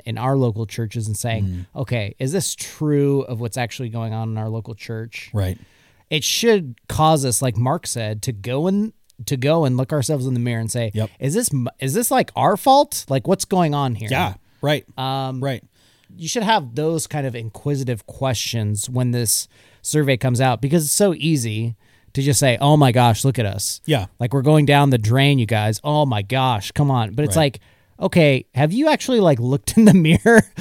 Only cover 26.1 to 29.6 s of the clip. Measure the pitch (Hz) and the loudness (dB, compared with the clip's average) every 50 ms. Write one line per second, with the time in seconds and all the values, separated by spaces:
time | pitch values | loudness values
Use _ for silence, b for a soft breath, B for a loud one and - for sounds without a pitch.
26.1 | 113 104 101 98 123 135 131 131 117 101 - - - - 143 139 131 120 110 101 | 0 -2 -2 -2 -2 0 0 0 0 -2 -4 -4 -2 0 0 2 2 0 0 -2
27.1 | 104 135 151 147 98 160 151 139 - - b b b b b b b b - 180 | -2 -2 -2 0 2 2 2 0 -2 -6 b b b b b b b b -6 0
28.1 | - 180 156 147 135 123 - - _ - 151 156 190 254 311 302 285 - - - | 4 4 6 6 4 2 -2 -4 _ 0 0 0 2 0 2 2 2 0 0 0
29.1 | 254 226 190 165 139 113 120 127 139 - | 2 4 4 4 4 2 0 -2 -2 -2